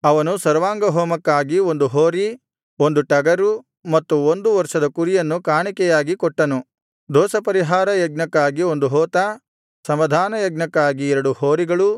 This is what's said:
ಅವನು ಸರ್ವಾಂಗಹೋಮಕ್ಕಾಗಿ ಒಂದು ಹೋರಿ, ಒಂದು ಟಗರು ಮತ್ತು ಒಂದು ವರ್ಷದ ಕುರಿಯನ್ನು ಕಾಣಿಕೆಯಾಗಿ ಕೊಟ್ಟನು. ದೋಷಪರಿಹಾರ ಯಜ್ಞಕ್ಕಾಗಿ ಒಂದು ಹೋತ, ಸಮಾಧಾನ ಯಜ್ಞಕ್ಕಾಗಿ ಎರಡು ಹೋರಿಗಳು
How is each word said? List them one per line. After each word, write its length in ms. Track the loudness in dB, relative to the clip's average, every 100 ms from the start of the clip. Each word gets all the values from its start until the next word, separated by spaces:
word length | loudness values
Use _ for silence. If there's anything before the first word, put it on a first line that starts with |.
ಅವನು 340 | 2 2 0 -2
ಸರ್ವಾಂಗಹೋಮಕ್ಕಾಗಿ 1200 | 0 2 0 0 0 0 -2 -2 0 0 0 0
ಒಂದು 300 | 0 0 0
ಹೋರಿ, 400 | 2 0 0 -6 -8 _ _ _ _
ಒಂದು 240 | 0 0
ಟಗರು 480 | 2 0 2 2 0 -2 -8 _ -2
ಮತ್ತು 240 | -2 0 0
ಒಂದು 300 | 2 0 0
ವರ್ಷದ 320 | 0 0 -2 -2
ಕುರಿಯನ್ನು 560 | -2 -2 0 -2 -4
ಕಾಣಿಕೆಯಾಗಿ 720 | -2 -2 -2 -2 0 0 0 -2
ಕೊಟ್ಟನು. 420 | -4 0 -2 -2 -8 _ _ _ _
ದೋಷಪರಿಹಾರ 760 | 2 2 0 0 -2 0 0 2
ಯಜ್ಞಕ್ಕಾಗಿ 760 | 0 -2 -4 -2 0 0 0
ಒಂದು 260 | -2 0 0
ಹೋತ, 280 | 0 0 0 -2 -6 _ _ _ _ -6
ಸಮಾಧಾನ 480 | -2 0 0 -2
ಯಜ್ಞಕ್ಕಾಗಿ 760 | -2 -4 -4 -4 0 0 0 0
ಎರಡು 220 | 0 0
ಹೋರಿಗಳು 560 | -2 0 0 0 0 0